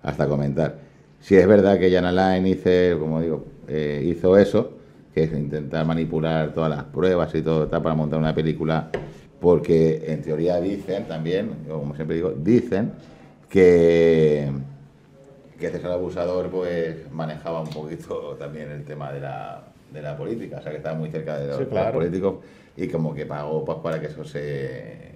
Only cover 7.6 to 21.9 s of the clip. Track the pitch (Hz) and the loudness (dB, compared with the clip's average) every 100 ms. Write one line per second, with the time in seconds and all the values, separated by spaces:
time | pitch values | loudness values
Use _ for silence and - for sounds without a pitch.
7.6 | 78 82 80 78 76 80 78 80 78 80 | 0 0 0 -2 -2 0 0 0 -2 -2
8.6 | 80 82 - - - - - - 87 85 | -2 -2 -4 -10 -10 -18 -20 0 4 4
9.6 | - 82 80 78 - 78 76 78 85 87 | 4 4 4 2 -4 -6 -4 -2 0 0
10.6 | 92 98 - 95 - 80 80 92 110 87 | -2 -6 -6 -6 -6 -6 -2 -2 -4 -10
11.6 | 76 78 71 71 80 82 90 67 82 120 | -10 -8 -8 -8 -4 -2 -2 -2 4 4
12.6 | - 95 110 - - - - - - 95 | 4 -2 -2 -6 -20 -20 -20 -20 0 6
13.6 | 90 87 85 85 82 80 78 73 71 69 | 8 10 8 6 6 6 6 4 0 -6
14.6 | 69 - - - _ - - - - - | -8 -14 -20 -20 _ -20 -20 -20 -20 -8
15.6 | 87 85 87 90 90 87 87 90 87 92 | -6 -6 -4 -4 -4 -4 -2 -2 -2 -4
16.6 | 90 87 82 80 71 76 80 76 85 82 | -2 -2 -4 -6 -12 -8 -8 -8 -8 -6
17.6 | 78 76 76 82 - 82 73 71 71 76 | -6 -10 -10 -12 -10 -10 -10 -12 -12 -12
18.6 | 73 73 73 73 69 69 69 60 52 50 | -12 -14 -12 -12 -10 -10 -10 -10 -12 -16
19.6 | - - _ 76 73 71 87 113 90 - | -20 -20 _ -14 -12 -10 -8 -8 -10 -12
20.6 | 78 76 80 80 78 78 78 73 71 69 | -12 -10 -8 -6 -6 -8 -8 -8 -6 -6
21.6 | 123 101 101 | -4 -2 -2